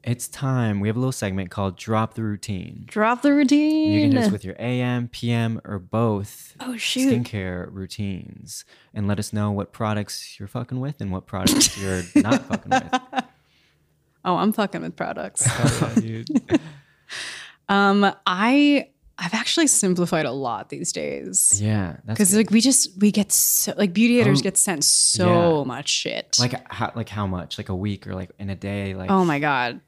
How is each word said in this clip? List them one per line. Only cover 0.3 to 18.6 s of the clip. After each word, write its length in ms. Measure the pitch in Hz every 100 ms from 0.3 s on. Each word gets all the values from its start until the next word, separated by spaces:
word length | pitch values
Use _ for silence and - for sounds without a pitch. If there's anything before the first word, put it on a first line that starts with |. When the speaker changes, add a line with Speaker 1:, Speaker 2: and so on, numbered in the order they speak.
| - 135 127 113 101
Speaker 1:
We 80 | 104
have 80 | 110
a 20 |
little 140 | 131
segment 360 | 127 101 95 90
called 280 | - 98 87
Drop 380 | - 110 110 -
the 80 |
Routine. 600 | 110 104 - 95 87 - -
Speaker 2:
Drop 340 | 214 220 240
the 100 | 294
routine. 600 | 285 269 294 302 311 311
Speaker 1:
You 80 | 311
can 100 | 294
hit 140 | 262 214
us 60 |
with 100 | 190
your 100 | 92 -
A 220 | 120 123
M, 260 | 123 123 120
P 240 | - 117
M, 300 | 120 117 113
or 160 | - 101
both 800 | 90 110 117 101 101 - - -
Speaker 2:
Oh, 160 | 254 233
shoot. 340 | - 254 269 170
Speaker 1:
skincare 460 | 120 107 92 90 90
routines 960 | 95 95 - 101 90 62 - - - - - _
and 140 | - 101
let 100 | 101
us 140 | 104
know 220 | 107 104
what 180 | 101 -
products 680 | - 107 104 104 - - -
you're 120 | 101
fucking 320 | 123 123 127
with 180 | 135 147
and 100 | 101
what 160 | 92 -
products 520 | 95 95 285 214 -
Speaker 2:
<laughs> 40 |
Speaker 1:
you're 220 | 98 92 - 294
not 260 | 214 269 -
fucking 200 | 220 -
with. 540 | 262 254 254 262 269 - _ _ _ _ _ _ _ _ _ 185
Speaker 2:
Oh, 100 | 175
I'm 160 | 196
fucking 300 | 214 196 165
with 160 | 165 -
products. 480 | - - 196 - 127
Speaker 3:
Hell 440 | - 127 - - -
yeah, 60 |
dude. 260 | 110 113 117 294 -
Speaker 2:
<laughs> 1200 | 320 - 147 _ _ _ - - - - _ -
Um, 360 | 202 202 202 202 - -
I, 640 | 180 220 277